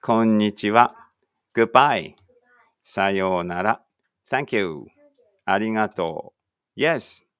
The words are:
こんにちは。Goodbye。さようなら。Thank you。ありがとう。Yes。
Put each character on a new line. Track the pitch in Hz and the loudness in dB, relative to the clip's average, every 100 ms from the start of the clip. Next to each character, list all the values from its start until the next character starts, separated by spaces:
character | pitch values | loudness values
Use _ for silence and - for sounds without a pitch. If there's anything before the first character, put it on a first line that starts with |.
こ | - 113 | 0 2
ん | 113 107 | 4 2
に | 104 | 0
ち | 101 104 | -2 0
は。 | 110 123 - - _ _ _ _ - | 4 2 0 -20 _ _ _ _ 0
Goodbye。 | 113 127 143 113 - - _ _ _ _ _ _ | 4 4 4 0 -4 -16 _ _ _ _ _ _
さ | - - 98 | -12 -2 0
よ | 98 95 92 | 0 0 -2
う | |
な | 87 87 | -4 -4
ら。 | 101 117 _ _ _ _ _ | -4 -4 _ _ _ _ _
Thank | 131 143 110 | -6 -2 -4
you。 | 92 76 - _ _ _ _ _ - | -4 -6 -16 _ _ _ _ _ -2
あ | 98 | -2
り | 110 | 0
が | 110 107 | -2 -4
と | - 85 80 - _ _ _ _ - | -2 -6 -6 -14 _ _ _ _ -4
う。 | |
Yes。 | 143 156 - - _ | -2 -2 -8 -16 _